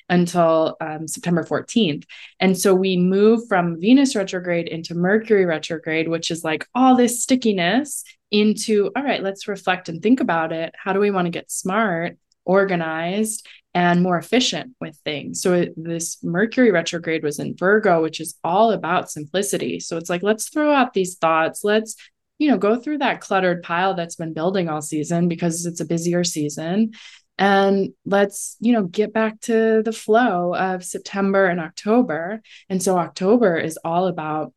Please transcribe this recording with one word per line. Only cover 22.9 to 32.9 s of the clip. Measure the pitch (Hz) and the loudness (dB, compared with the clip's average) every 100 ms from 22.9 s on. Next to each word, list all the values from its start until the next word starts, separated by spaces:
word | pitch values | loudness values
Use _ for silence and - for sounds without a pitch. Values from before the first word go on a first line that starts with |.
| 294 | -4
that | 254 170 | -2 -2
cluttered | - 196 185 175 | -2 0 2 0
pile | 170 170 190 | -4 -2 -2
that's | 175 170 - | -2 -6 -8
been | 160 | -8
building | 160 175 196 170 | -4 -2 0 -2
all | 151 | -4
season | 151 156 156 170 175 | -6 -6 -2 0 0
because | 165 175 165 170 | 0 -2 -2 -6
it's | 165 | -6
a | 160 | -4
busier | 170 170 175 | -2 0 0
season. | 175 156 147 160 160 196 220 220 - - _ - | -2 -2 -4 -4 -4 0 -2 -4 -20 -20 _ 0
And | 196 196 196 196 190 - | 2 4 4 2 -2 -6
let's, | - 196 202 - - - | -2 0 0 -2 -12 -4
you | 220 | 0
know, | 233 180 | 0 0
get | 190 214 | -2 -2
back | 220 220 220 | 0 -2 -2
to | - 226 226 220 | -2 2 4 2
the | 220 | 0
flow | 220 - 220 247 180 175 175 | -4 2 4 4 2 0 0
of | 190 185 | -2 -2
September | 180 190 - 202 196 196 185 | -6 -12 -8 -2 2 4 4
and | 175 | 2
October." | 160 - 208 233 247 156 170 220 - - - | -4 -6 0 2 2 -2 -6 -10 -14 -20 -6
And | 190 | -2
so | 175 | 0